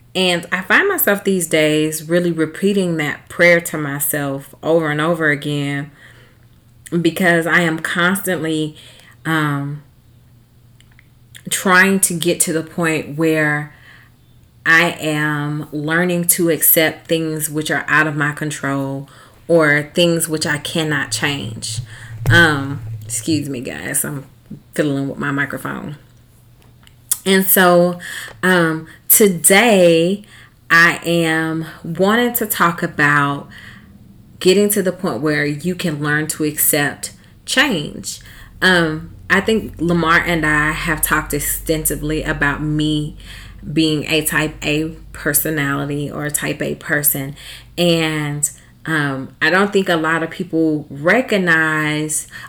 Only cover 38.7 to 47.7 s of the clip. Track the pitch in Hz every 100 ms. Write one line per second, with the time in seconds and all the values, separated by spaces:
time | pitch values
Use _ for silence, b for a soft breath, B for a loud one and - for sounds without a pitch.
38.7 | 180 160 156 170 - - 190 202 220 -
39.7 | - 170 170 160 170 170 165 151 151 151
40.7 | 160 165 151 - 160 156 147 - - -
41.7 | 156 151 147 147 156 143 151 143 139 151
42.7 | 151 151 151 151 - B B B B 95
43.7 | 151 160 151 - 156 156 156 156 - 151
44.7 | 151 160 170 - - 156 143 160 156 139
45.7 | 143 143 143 143 147 147 147 147 147 143
46.7 | 147 - 147 147 143 135 143 B B B